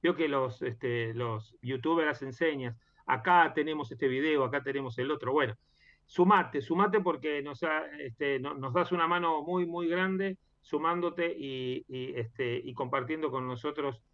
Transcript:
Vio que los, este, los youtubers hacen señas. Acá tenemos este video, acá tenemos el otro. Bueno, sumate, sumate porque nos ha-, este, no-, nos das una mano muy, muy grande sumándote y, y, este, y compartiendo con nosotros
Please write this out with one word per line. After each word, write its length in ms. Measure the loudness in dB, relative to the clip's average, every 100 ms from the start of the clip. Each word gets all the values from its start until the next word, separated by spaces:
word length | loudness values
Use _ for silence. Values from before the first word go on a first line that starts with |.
Vio 120 | 0 2
que 120 | 2
los, 340 | 2 0 -2
este, 520 | -6 -2 -2 0 -2
los 420 | -2 -2 -4 -8 -10
youtubers 480 | -6 -2 2 2 2
hacen 240 | -2 -6
señas. 420 | 0 0 0 -4 -8 _ _ -2
Acá 460 | 0 6 6 6
tenemos 380 | 2 -2 -2 -6
este 160 | -2 0
video, 360 | 2 2 2
acá 200 | 2 0
tenemos 340 | -2 -4 -4 -4
el 140 | -4
otro. 200 | -2 0
Bueno, 240 | 2 0 -2 _ _ -20 _ _
sumate, 560 | 4 6 6 4 -2
sumate 400 | -2 2 4 2
porque 400 | 2 -2 -2 -4
nos 200 | -4 -4
ha-, 220 | -2 -2 -4 -10
este, 400 | -12 -4 0 0
no-, 140 | -2
nos 200 | -6 -2
das 180 | 0 2
una 160 | 2 2
mano 360 | 2 2 0
muy, 220 | 0 0 0
muy 220 | -2 0
grande 500 | 0 0 0 -2 -6 _ _
sumándote 760 | -6 -2 0 0 -2 0 -2 -2
y, 460 | -6 -4 -4 -4 -6
y, 260 | -8 -6 -6
este, 460 | -8 -4 -4 -4
y 100 | -6
compartiendo 580 | -8 -4 -4 -2 -4 -2
con 160 | -4 -6
nosotros 540 | -6 -6 -4 -6 -6 _